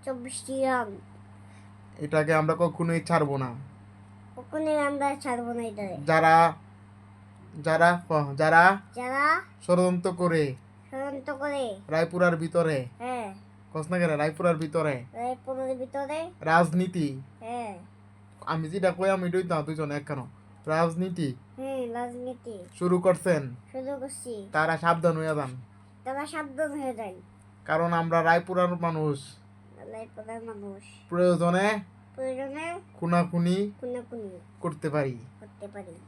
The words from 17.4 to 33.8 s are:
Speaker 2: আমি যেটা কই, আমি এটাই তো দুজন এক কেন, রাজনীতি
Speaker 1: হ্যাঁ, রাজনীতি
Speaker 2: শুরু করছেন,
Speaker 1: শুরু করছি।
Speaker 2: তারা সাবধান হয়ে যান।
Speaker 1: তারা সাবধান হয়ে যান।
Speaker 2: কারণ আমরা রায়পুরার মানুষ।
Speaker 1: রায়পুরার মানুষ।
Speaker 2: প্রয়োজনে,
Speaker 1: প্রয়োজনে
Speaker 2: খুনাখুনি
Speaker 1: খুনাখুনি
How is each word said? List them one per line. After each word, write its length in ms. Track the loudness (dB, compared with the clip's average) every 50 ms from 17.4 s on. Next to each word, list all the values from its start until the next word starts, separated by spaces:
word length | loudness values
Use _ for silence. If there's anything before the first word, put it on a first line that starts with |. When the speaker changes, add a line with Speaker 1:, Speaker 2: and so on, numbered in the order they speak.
| -12 -10 -8 -8 -8 -8 -10 -12 -16 -20 -20 -20 -20 -20 -20 -20 -20 -20 -20 -14 -6
Speaker 2:
আমি 240 | -4 -4 -4 -4 -4
যেটা 220 | -4 2 2 2
কই, 180 | 2 2 2 2
আমি 180 | 2 2 0
এটাই 160 | 0 0 -2 0
তো 200 | 0 -2 -2 -2
দুজন 280 | -4 -4 -4 -4 -4
এক 140 | -4 -6 -6
কেন, 200 | -6 -8 -8 -8 -12 -16 -20 -20 -20 -20 -14 -6
রাজনীতি 680 | -2 2 2 2 2 2 -2 -4 -4 -2 -4 -4 -4 -4 -8 -14 -20 -14
Speaker 1:
হ্যাঁ, 360 | -10 -8 -6 -6 -6 -6 -6 -6
রাজনীতি 720 | -6 -6 -6 -8 -10 -10 -10 -10 -12 -14 -14 -14 -14 -16 -16 -10 -4
Speaker 2:
শুরু 200 | 0 2 2 4
করছেন, 560 | 4 4 2 4 2 2 2 2 0 -6 -10 -14 -18 -12
Speaker 1:
শুরু 260 | -12 -10 -6 -6 -6 -6
করছি। 500 | -8 -10 -12 -12 -12 -10 -10 -10 -12 -4
Speaker 2:
তারা 260 | 0 0 2 2 0
সাবধান 400 | 0 2 2 2 4 4 2 2
হয়ে 180 | 2 -2 -2 -2
যান। 260 | -2 -4 -6 -8 -12 -16 -18 -20 -20 -20 -20 -20 -12 -10
Speaker 1:
তারা 220 | -8 -6 -6 -6
সাবধান 560 | -6 -8 -8 -8 -8 -4 -4 -4 -4 -4 -6
হয়ে 120 | -6 -6 -6
যান। 200 | -6 -8 -10 -10 -14 -20 -20 -20 -20 -20 -20 -20 -18 -6
Speaker 2:
কারণ 280 | -2 0 0 2 2 2
আমরা 300 | 0 0 2 2 2 6
রায়পুরার 520 | 6 4 4 4 0 0 2 2 2 0
মানুষ। 600 | -2 -2 -2 0 0 0 0 -2 -2 -6 -16 -20 -20 -20 -20 -20 -20 -20 -20 -20 -18 -16 -14
Speaker 1:
রায়পুরার 520 | -14 -14 -14 -14 -16 -16 -14 -12 -12 -10 -10
মানুষ। 400 | -12 -12 -12 -12 -12 -14 -16 -18 -20 -20 -20 -12 -4
Speaker 2:
প্রয়োজনে, 720 | 0 4 4 4 4 4 4 2 2 4 2 2 2 0 -4 -10 -20 -20 -20 -20 -12
Speaker 1:
প্রয়োজনে 640 | -8 -6 -6 -4 -6 -6 -8 -8 -8 -8 -8 -10 -10 -12 -16 -12
Speaker 2:
খুনাখুনি 800 | -6 -2 2 2 2 2 2 0 0 2 2 2 0 0 -4 -6
Speaker 1:
খুনাখুনি 600 | -10